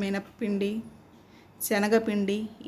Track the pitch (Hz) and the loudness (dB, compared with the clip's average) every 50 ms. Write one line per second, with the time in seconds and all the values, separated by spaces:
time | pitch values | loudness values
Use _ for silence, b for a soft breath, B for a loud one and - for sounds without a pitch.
0 | 202 196 196 196 196 - - - 233 208 202 196 202 202 214 226 226 - - - | 0 0 -2 -4 -4 -8 -8 -6 -2 -2 0 0 0 0 -2 -4 -8 -10 -18 -20
1 | - - B B B B B B B B B - - - 226 202 202 208 226 220 | -20 -20 B B B B B B B B B -8 -2 0 2 2 4 4 4 4
2 | 226 226 208 208 196 196 202 214 220 214 - - - | 4 4 0 0 2 0 0 -2 -2 -6 -10 -10 -8